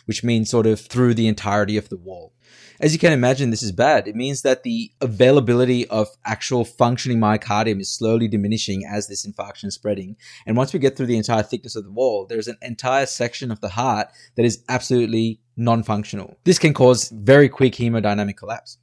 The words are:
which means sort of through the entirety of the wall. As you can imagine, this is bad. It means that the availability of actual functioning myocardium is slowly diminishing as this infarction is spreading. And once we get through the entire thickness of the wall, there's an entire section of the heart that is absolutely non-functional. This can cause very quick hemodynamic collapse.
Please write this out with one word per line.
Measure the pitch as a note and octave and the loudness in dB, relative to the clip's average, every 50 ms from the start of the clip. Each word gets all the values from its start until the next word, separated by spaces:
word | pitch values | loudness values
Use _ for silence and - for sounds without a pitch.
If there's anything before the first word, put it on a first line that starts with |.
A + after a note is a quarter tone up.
| _ | _
which | - G#2+ - - | -8 -8 -4 -2
means | A#2+ A#2 A2+ A2 G#2 | 0 0 0 0 0
sort | - A#2+ A2 | 0 2 2
of | A2+ A2 G#2 | 2 2 0
through | - - - B2 B2+ A#2+ A#2 | -2 -6 -2 2 2 2 2
the | A2 A2+ | 2 2
entirety | A2 G#2+ - - G#2 G2+ G#2 G#2 G2+ G#2+ G#2+ | 0 0 -2 -2 -2 0 0 0 0 -2 -4
of | G2+ - | -4 -6
the | G#2 | -12
wall. | F2+ F2 F#2 F#2 F2 - - _ _ _ _ _ - - - - - | -14 -14 -16 -18 -18 -18 -20 _ _ _ _ _ -20 -20 -20 -8 0
As | - D3+ D#3 | 0 0 2
you | D#3+ | 4
can | - F3 D#3 | 2 2 4
imagine, | C3 B2 B2 C3+ C3 C#3 A#2+ | 4 2 2 2 2 0 -2
this | A2+ G#2+ - | -2 -2 -4
is | G#2+ F#2 | -6 -2
bad. | E2+ A#2 C#3+ D#3 A#2+ G2 | 0 2 4 4 2 0
It | G#2 G#2+ | -2 -6
means | A2+ B2+ C#3 C#3+ C3 - | -6 -6 -6 -6 -2 0
that | C#3 C3 C3 - | 0 0 0 -2
the | B2 A#2 A2+ A#2 G#2+ _ - | -6 -4 -4 -6 -8 _ -6
availability | C#3+ B2+ A2 G2 B2+ C3 C#3 D3 B2 A2 A#2+ A#2+ B2+ B2 B2+ A#2+ A#2+ | -6 -4 2 4 6 6 6 6 4 4 2 2 4 2 2 0 0
of | - G#2+ A2 G#2+ - - _ - | -2 -2 -2 -2 -2 -4 _ -8
actual | A2 A2+ - - - C3+ B2 A2+ | -6 -6 -6 -4 -4 -2 -2 -2
functioning | - - - C3 A#2+ B2 A#2+ - C3 B2 A2+ | -2 0 0 2 2 2 -2 -2 -2 0 2
myocardium | A2 G#2 G#2+ G#2 - - G#2 G#2 A2+ A2+ G#2+ G2 | 2 2 2 0 -2 -2 -2 0 0 0 -2 -4
is | G2 - | -4 -8
slowly | - - A#2 A2 A2+ A2+ A#2 A2 | -8 -4 0 0 2 2 0 0
diminishing | G#2 G#2+ G2+ G2+ A2 A2 - - G2 F#2+ G2 | -2 -2 -2 -2 -2 -4 -4 -4 -6 -6 -8
as | - G#2 G#2 G#2 - | -8 -8 -8 -8 -8
this | G2 - - | -10 -10 -10
infarction | G#2 G2+ - G#2 G2+ - - - G2+ | -10 -10 -12 -12 -14 -14 -14 -12 -12
is | - | -12
spreading. | - - G#2+ G#2 F#2+ F#2 F#2 A2+ _ _ - - - - | -8 -4 -4 -4 -4 -6 -12 -16 _ _ -20 -20 -14 -6
And | - A2 A#2+ | -2 0 0
once | C3+ C#3 - | 0 0 -2
we | F3 | 0
get | C3 C3+ C3+ | 0 0 0
through | - C3+ | 0 -4
the | A#2+ B2 | -2 -2
entire | A2+ G#2+ - A#2 A2 G#2+ | -2 0 0 0 -2 -2
thickness | - - - - A2+ - | -2 -6 -10 -10 -10 -12
of | A2+ G2 | -12 -12
the | G2+ | -10
wall, | G2 A2+ C3 C3 A2 G2+ F#2+ - | -4 -2 -2 -2 -2 -2 -6 -6
there's | A#2 A2+ G#2+ A2+ | -8 -8 -8 -8
an | - - | -12 -14
entire | - B2+ A#2+ - - B2+ C3 C#3 C#3 | -12 -14 -12 -6 -4 -2 0 0 0
section | C3 - - A#2+ A#2+ - - C#3 B2 | -2 -4 -4 -6 -6 -6 -8 -8 -8
of | A2 - - | -8 -8 -8
the | G2 | -8
heart | F2+ G#2+ B2 C3+ A#2 G#2+ G#2 - _ _ - _ - | -6 -4 -2 -2 0 -2 -4 -6 _ _ -20 _ -2
that | - A#2 | 0 0
is | A#2+ A2 - _ - | 0 0 -2 _ -6
absolutely | B2+ B2+ - - C3 B2 A#2+ A2 A2+ A2+ A2+ A2+ A2 - _ _ - | -6 -4 -2 0 0 0 0 0 0 -2 -2 -2 -4 -8 _ _ -8
non-functional. | - A#2 A#2+ A#2 A#2 G#2+ - G#2+ G#2 G#2+ - - G2+ F#2 - - _ - | -4 0 2 2 0 0 -2 -4 -4 -4 -6 -10 -12 -12 -14 -14 _ 2
This | E3 F#3 - | 2 2 4
can | - D#3+ C#3+ | 4 2 4
cause | - C3 B2+ B2+ A2 - - | 6 6 6 6 6 2 -6
very | A2+ A2 G2+ A2+ C3+ C#3+ D3 C3 | -10 -4 4 6 8 8 8 6
quick | - - C3+ B2+ - | 4 2 2 2 2
hemodynamic | - A#2+ A#2 A#2 A2+ G2+ G#2 G#2 G#2 G#2 G2+ G2 | 2 -2 0 0 0 0 0 0 0 -2 -4 -6
collapse. | - - G2+ A2+ A#2+ - - - _ | -10 -10 -12 -12 -12 -12 -20 -20 _